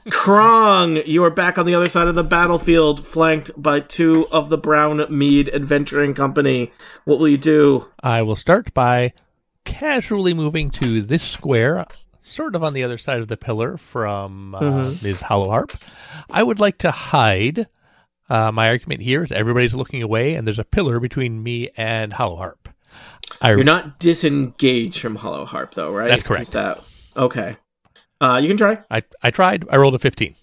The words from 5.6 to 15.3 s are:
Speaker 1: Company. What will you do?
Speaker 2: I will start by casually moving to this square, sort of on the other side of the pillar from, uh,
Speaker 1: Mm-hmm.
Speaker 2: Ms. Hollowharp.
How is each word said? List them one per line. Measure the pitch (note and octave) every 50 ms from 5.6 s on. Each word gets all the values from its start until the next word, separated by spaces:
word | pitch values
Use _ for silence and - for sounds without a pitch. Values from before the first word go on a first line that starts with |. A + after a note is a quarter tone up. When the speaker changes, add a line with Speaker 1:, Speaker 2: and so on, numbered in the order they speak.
| C#3 C#3 C#3+ C#3+ D3 - D3 D3 C#3+ C#3+ C3+
Speaker 1:
Company. | C#3+ C#3+ C3+ - D3+ C#3 C3+ C3 B2 A#2+ - _ _ - - - - _
What | C#3+ D3 B2+
will | D#3+
you | D3+ C#3+
do? | C#3 C#3+ D#3 D3+ D3+ D3 C#3+ C3+ B2+ - - _ -
Speaker 2:
I | - B2 A#2 A#2
will | A2+ G#2+ G#2+
start | - - - F3+ A#3 - - -
by | C#3 B2 B2 B2 B2 B2 B2+ - _ _ _ _ _ _ _ _ _ _
casually | - - - C#4+ D4+ C#4 B3 - - G#3+ G3+ F#3+ F3+ E3+
moving | E3 D#3 D3+ D#3 D#3+ D3+ C#3
to | - - C#3 A#2+ A2+ A2
this | G2+ G#2+ D3 E3 -
square, | - - - - C#3+ B2+ A2+ A2+ C3+ E3 F#3 - - - - - _ _ _
sort | _ - - - D#4+ D#4 G3
of | E3 D#3+
on | D3+ C#3
the | C3+ B2+
other | B2 A#2+
side | A#2 - - C3 A#2
of | A2+ G#2+
the | A2+
pillar | - - - A2 G#2+ A#2 C3 -
from, | E3 - _ - B2 A2 G#2 G2+ G2 G2 G2 F#2+ G2 G2 G2 G2
uh, | F#2+
Speaker 1:
Mm-hmm. | D3 C#3+ C3+ C3+ C3 C3 D#3 F3+ -
Speaker 2:
Ms. | G2+ F#2+ -
Hollowharp. | - -